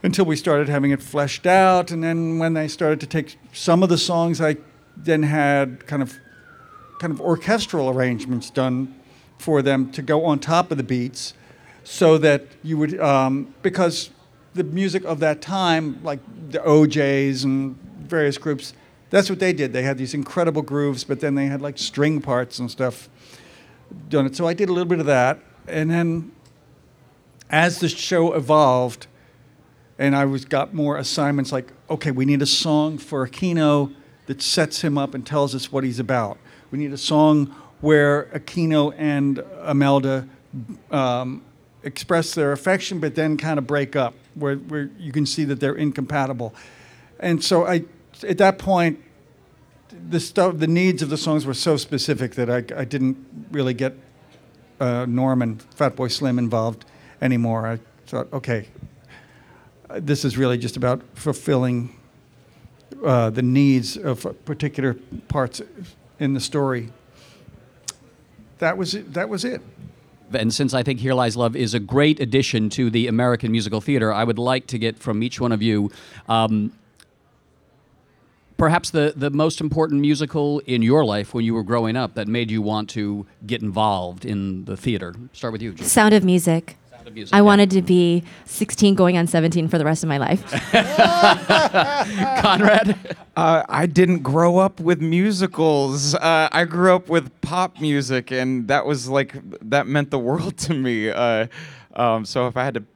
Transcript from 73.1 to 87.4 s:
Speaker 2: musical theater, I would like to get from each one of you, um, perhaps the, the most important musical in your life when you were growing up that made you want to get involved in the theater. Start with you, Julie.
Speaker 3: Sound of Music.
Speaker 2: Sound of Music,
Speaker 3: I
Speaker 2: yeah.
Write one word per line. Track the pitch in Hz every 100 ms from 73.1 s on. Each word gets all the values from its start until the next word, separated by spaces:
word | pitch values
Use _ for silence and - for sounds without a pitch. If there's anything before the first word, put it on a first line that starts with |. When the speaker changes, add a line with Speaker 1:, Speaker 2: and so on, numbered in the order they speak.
| 113 123 120 117
Speaker 2:
musical | 113 104 107
theater, | 104 139 110
I | 104
would | 117 110
like | 120 131 -
to | 120
get | 113 110
from | - 107
each | 120 -
one | 120
of | 110
you, | 110 107 101 - - - -
um, | 113 113 107 104 - _ _ _ _ _ _ _ _ _ _ _ _ _ _ _ _ _ -
perhaps | 160 170 -
the, | 160 147 143
the | 143
most | 143 156 -
important | 156 147 160 143
musical | 147 147 151 160 147 147
in | - 123
your | 113 147
life | 127 104 104
when | 123
you | 113 113
were |
growing | 95 120 113 120
up | 117
that | - 104
made | 117 117
you | 110
want | 104 107 107
to | 110 104 101 98 _ 107
get | 117
involved | 110 95 107 98 90 90
in | 120 101 98 92 90
the | 98
theater. | - 104 90 95 123
Start | - 123
with | 110
you, | 113
Julie. | 92 -
Speaker 3:
Sound | - 214
of | 214
Music. | 185 180 170 165 - - _
Speaker 2:
Sound | - -
of | 110
Music, | 107
Speaker 3:
I |
Speaker 2:
yeah. | 196